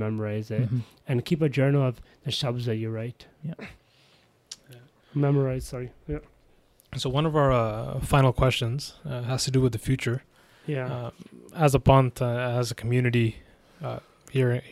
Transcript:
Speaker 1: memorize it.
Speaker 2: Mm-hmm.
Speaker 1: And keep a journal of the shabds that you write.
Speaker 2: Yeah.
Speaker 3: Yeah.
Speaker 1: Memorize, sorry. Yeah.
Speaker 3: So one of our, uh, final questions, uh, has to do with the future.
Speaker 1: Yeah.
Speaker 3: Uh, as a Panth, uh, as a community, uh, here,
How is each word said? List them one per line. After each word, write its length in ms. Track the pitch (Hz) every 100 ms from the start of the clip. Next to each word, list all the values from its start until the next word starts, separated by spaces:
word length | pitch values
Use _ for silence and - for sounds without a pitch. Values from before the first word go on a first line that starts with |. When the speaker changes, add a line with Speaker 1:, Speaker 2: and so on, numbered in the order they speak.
| 107
Speaker 1:
memorize 440 | 110 107 107 107
it. 120 | 110
Speaker 2:
Mm-hmm. 180 | 117 123 113 _ -
Speaker 1:
And 160 | 123
keep 160 | - 156
a 80 | 156 131
journal 220 | 135 143 131
of 100 | 120 - _
the 60 | - -
shabds 240 | 135 123 120
that 100 | 110
you 140 | 110
write. 360 | 113 117 - - _
Speaker 2:
Yeah. 100 | 151 - - - _ _ _ _ _ _ _ - -
Speaker 3:
Yeah. 60 | 120 123 _ _
Speaker 1:
Memorize, 500 | 143 143 139 135 131 -
sorry. 240 | 127 123 - -
Yeah. 100 | 147 - _ _ _ _ _ _ 131
Speaker 3:
So 120 | 139
one 160 | 131 160
of 100 | 151
our, 160 | 139
uh, 480 | 127 113 107 131 135
final 320 | - 147 135
questions, 640 | - 131 - 120 135 - -
uh, 180 | 151 123
has 220 | 120 131
to 60 | -
do 100 | 131
with 120 | 127
the 60 | 110
future. 440 | - 131 - 123 - _ _ _ -
Speaker 1:
Yeah. 200 | 139 127
Speaker 3:
Uh, 180 | 127 120 - - - -
as 200 | - 151
a 40 | 135
Panth, 420 | - 135 127 -
uh, 380 | 123 120 123 120
as 100 | 120
a 40 |
community, 600 | 117 113 123 123 120 113 - - _ _ -
uh, 180 | 135 117 - _ -
here, 300 | 135 127 123 -